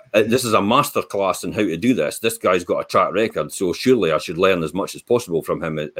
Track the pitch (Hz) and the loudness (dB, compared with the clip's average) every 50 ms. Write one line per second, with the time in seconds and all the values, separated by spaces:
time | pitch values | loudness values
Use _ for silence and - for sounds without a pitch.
0 | - _ - 107 110 113 113 127 117 117 107 101 98 101 117 139 139 - - 117 | -8 _ 2 2 2 4 2 0 2 2 2 2 4 4 4 2 2 2 -2 -4
1 | - - - 104 98 92 90 - - 90 85 107 107 92 80 82 95 123 131 92 | -4 -4 -4 -2 0 0 -2 -2 -6 -6 -4 -2 -2 -2 -2 0 0 0 0 2
2 | 76 71 - - - 113 110 - - 101 92 90 87 - 98 - - - - 104 | 0 -2 -4 -4 -4 -4 -4 0 0 2 2 2 0 -2 -2 -4 -2 0 0 0
3 | 92 76 76 - 113 110 - 92 78 71 - - 95 87 82 - - 123 131 117 | 2 2 2 0 -2 0 -2 -4 -6 -6 -4 -4 -2 -2 -2 0 2 4 4 4
4 | 92 80 78 78 - - 87 82 95 95 95 87 82 78 76 95 92 - - - | 4 2 0 0 -2 -4 -2 2 2 2 4 2 0 -2 -4 -6 -6 -6 -8 -14
5 | - - 120 120 - - 85 80 76 - 85 73 82 82 78 76 76 76 - - | -2 0 0 0 0 -2 -2 -4 -2 -2 -4 -4 -4 -4 -4 -4 -6 -6 -8 -10